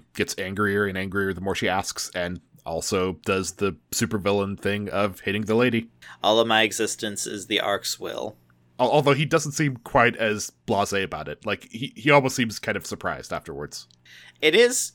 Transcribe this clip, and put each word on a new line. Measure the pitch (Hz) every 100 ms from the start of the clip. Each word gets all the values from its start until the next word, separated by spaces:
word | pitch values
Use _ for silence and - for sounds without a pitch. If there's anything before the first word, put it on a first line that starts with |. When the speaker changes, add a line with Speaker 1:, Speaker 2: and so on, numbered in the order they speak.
| - -
Speaker 1:
gets | 98 -
angrier | 95 98 104 101 101
and | 95
angrier | 95 98 98
the | 87
more | 98 92
she | 101
asks, | 95 - - - 90
and | 87 90 _ - -
also | 82 - 98 92 85 -
does | 95 90
the | - 98 80 _
supervillain | - 113 107 98 101 98 95
thing | 98 104 101
of | 98 101 92
hitting | 98 101
the | 104 113
lady. | 123 113 113 _ - -
Speaker 2:
"All | 101 110
of | 113
my | 110
existence | 110 107 107 - 110 98 -
is | 104 92
the | 104
Ark's | 101 95 - -
will." | - - - - _ _ _ -
Speaker 1:
Al-, | 123
although | 147 143
he | 139 147
doesn't | 160 151
seem | 143 151 127
quite | - 135 120 -
as | 110 104 - - -
blasé | 101 101 98
about | 92 78 73
it. | 73 107
Like, | 101 -
he, | 110 127 -
he | 135
almost | 147 131 131
seems | 113 104
kind | - 98
of | -
surprised | 101 92 67 -
afterwards. | 82 - 71 - - - _ _ - - -
Speaker 2:
It | 156
is | 185 240 160 -